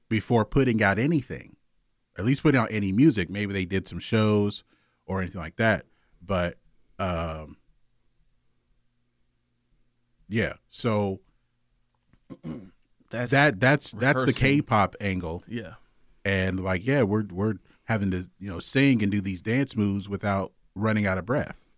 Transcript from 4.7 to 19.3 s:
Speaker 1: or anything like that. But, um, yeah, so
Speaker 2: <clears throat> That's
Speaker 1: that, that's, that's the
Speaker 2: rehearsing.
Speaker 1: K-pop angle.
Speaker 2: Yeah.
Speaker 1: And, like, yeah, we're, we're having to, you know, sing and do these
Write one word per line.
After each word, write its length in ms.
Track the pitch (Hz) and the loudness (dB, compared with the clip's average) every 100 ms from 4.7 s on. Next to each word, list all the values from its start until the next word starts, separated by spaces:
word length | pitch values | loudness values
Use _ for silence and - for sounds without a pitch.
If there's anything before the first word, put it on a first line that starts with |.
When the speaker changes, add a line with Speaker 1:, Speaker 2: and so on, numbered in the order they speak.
| _ _ _ - | _ _ _ -8
Speaker 1:
or 140 | 95 | -6
anything 180 | 90 95 | -6 -8
like 160 | 82 - | -12 -2
that. 300 | 113 98 - _ _ _ | 0 0 -4 _ _ _
But, 340 | - 95 87 - _ _ _ - | -4 -2 -2 -6 _ _ _ -6
um, 580 | 95 85 82 80 73 73 _ _ _ _ _ _ _ _ _ _ _ _ _ _ _ _ _ _ _ _ _ _ _ _ _ _ _ | -4 -4 -6 -8 -14 -20 _ _ _ _ _ _ _ _ _ _ _ _ _ _ _ _ _ _ _ _ _ _ _ _ _ _ _
yeah, 260 | 107 85 - _ | -2 -2 -6 _
so 500 | - 123 107 101 95 _ _ _ _ _ _ _ _ _ _ _ - | -6 -2 0 -2 -4 _ _ _ _ _ _ _ _ _ _ _ -16
Speaker 2:
<clears throat> 0 | - 143 95 _ _ _ _ | -12 -12 -14 _ _ _ _
That's 200 | 110 123 | -8 0
Speaker 1:
that, 280 | 139 147 98 | 4 4 4
that's, 320 | 127 147 - | 2 2 0
that's 300 | - 127 147 | -2 0 2
the 40 | 135 | 2
Speaker 2:
rehearsing. 60 | |
Speaker 1:
K-pop 600 | 120 131 143 147 110 95 - | 2 2 2 2 2 2 -2
angle. 440 | 101 92 85 87 - | -4 -4 -4 -8 -10
Speaker 2:
Yeah. 280 | 113 92 - _ _ _ _ | -12 -12 -16 _ _ _ _
Speaker 1:
And, 360 | 98 98 95 92 | -2 0 0 -2
like, 220 | 92 92 110 | -2 -2 0
yeah, 160 | 143 | 2
we're, 220 | 107 107 104 | 2 0 -2
we're 260 | 87 107 101 - _ | -2 -2 -2 -10 _
having 260 | - 113 98 | -4 -2 0
to, 140 | 92 92 _ | -2 -6 _
you 100 | 101 | -10
know, 100 | 90 | -10
sing 440 | - 135 139 120 | -4 2 4 4
and 100 | 101 | 2
do 80 | 101 | 0
these 220 | 98 | -2